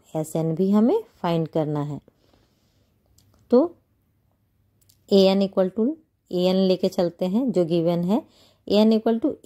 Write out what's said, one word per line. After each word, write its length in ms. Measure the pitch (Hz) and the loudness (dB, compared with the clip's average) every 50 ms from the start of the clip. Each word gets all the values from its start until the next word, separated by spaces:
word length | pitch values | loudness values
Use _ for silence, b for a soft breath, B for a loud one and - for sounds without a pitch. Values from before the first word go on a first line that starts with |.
| - _ - | -10 _ -8
एस 160 | 160 156 - - | -8 -8 -6 -6
एन 180 | 165 160 165 160 | -4 -4 -4 -2
भी 160 | 156 190 190 | -2 0 2
हमें 320 | 202 214 220 254 392 466 427 - _ _ | 2 2 2 2 2 0 -4 -8 _ _
फाइंड 260 | - 175 170 165 160 156 | -4 -4 -2 -2 -4 -2
करना 340 | - 165 156 151 147 147 | -2 -4 -2 -2 -4 -4
है। 180 | 143 147 143 - - _ _ _ _ _ _ _ _ _ _ _ _ _ _ _ _ _ _ _ _ _ _ _ _ _ _ _ _ _ | -4 -6 -8 -12 -14 _ _ _ _ _ _ _ _ _ _ _ _ _ _ _ _ _ _ _ _ _ _ _ _ _ _ _ _ _
तो 100 | 240 247 320 349 - _ _ _ _ _ _ _ _ _ _ _ _ _ _ _ _ _ _ _ _ _ _ _ _ _ _ - | 2 2 2 2 -4 _ _ _ _ _ _ _ _ _ _ _ _ _ _ _ _ _ _ _ _ _ _ _ _ _ _ 0
a 100 | 208 196 190 | 2 4 4
n 160 | 190 190 196 | 4 2 2
equal 280 | 196 190 - 196 185 185 | -2 -2 0 -2 -2 -2
to, 160 | - - 220 262 320 - _ _ _ _ _ _ | -2 -2 -2 -2 -4 -8 _ _ _ _ _ _
a 160 | - 180 180 | -4 -2 0
n 200 | 185 185 190 190 185 | 0 2 2 2 2
लेके 200 | 185 180 - 190 | 0 0 -2 -4
चलते 380 | - - 180 170 170 - 185 | -2 -2 -2 -2 -2 -6 -6
हैं 240 | 180 190 226 277 254 | -2 -2 -2 -2 -2
जो 120 | 165 180 175 | 0 -2 0
गिवन 400 | 156 175 170 160 175 175 175 175 | 0 0 0 0 0 0 -2 -2
है, 180 | 180 208 294 330 b b b b b b b b | -2 -2 -2 -4 b b b b b b b b
a 80 | - 196 | 0 2
n 220 | 208 214 220 220 214 | 2 4 4 2 2
equal 220 | - 226 233 226 | 0 -2 -2 0
to 140 | - 302 - - - | -2 -4 -6 -4 -2